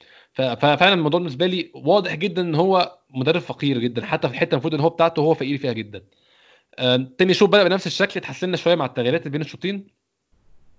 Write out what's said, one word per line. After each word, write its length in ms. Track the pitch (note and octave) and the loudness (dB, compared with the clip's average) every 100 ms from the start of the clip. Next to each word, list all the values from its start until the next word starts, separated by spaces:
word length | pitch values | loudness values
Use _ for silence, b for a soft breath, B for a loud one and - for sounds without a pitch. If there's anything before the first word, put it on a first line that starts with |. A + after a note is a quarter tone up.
| b b b | b b b
ف-، 100 | - | -4
ففعلًا 520 | C3 A#2+ D3 D3 F#3 | -4 0 2 4 4
الموضوع 260 | F#3 D3+ E3+ | 4 2 0
بالنسبة 260 | F3 C3 F#3 | -2 -2 -2
لي 240 | F#3 - | -2 -6
واضح 400 | - C#3 G3+ F3 | -4 0 2 0
جدًا 280 | D#3 F#3+ E3+ | -4 -4 -4
إن 120 | F3 | -2
هو 440 | D3+ F#3+ F#3 - - _ | 2 2 2 0 -6 _
مدرب 300 | C3 C3 E3 | -4 0 0
فقير 380 | - - C#3+ B2 | -4 -4 -2 0
جدًا، 280 | A#2+ A#2 - | -2 -4 -4
حتى 220 | D#3 C#3+ | -2 -2
في 60 | |
الحتة 180 | - E3+ | -2 -2
المفروض 200 | C#3+ D#3+ | -2 -2
إن 60 | D3+ | 0
هو 80 | D#3+ | 0
بتاعته 320 | E3 E3 E3 | 2 0 2
هو 140 | D3+ | 0
فقير 240 | D#3 C3+ C#3+ | 0 -2 -4
فيها 140 | C#3 | -4
جدًا. 300 | A2+ G#2 G2 - _ b b b b b - | -6 -8 -14 -20 _ b b b b b -2
آه، 180 | B2+ B2+ C3 - | 2 2 0 0
تاني 160 | F#3 | 2
شوط 140 | F3 G3+ | 4 4
بدأ 160 | G#3 | 6
بنفس 220 | F3 F#3+ F3 | 4 2 -2
الشكل، 340 | - G3 F3+ | -2 -4 -4
اتحسنا 360 | - C3 F3+ E3+ | -10 -8 -4 -2
شوية 180 | E3+ | 0
مع 100 | E3+ B2+ | 0 0
التغييرات 420 | C3 A#2+ B2 D3 | -2 -2 -2 -4
بين 120 | D3 | -8
الشوطين. 460 | D3+ - F#3 G3 G3 _ _ _ _ _ _ - _ | -8 -8 -8 -8 -12 _ _ _ _ _ _ -20 _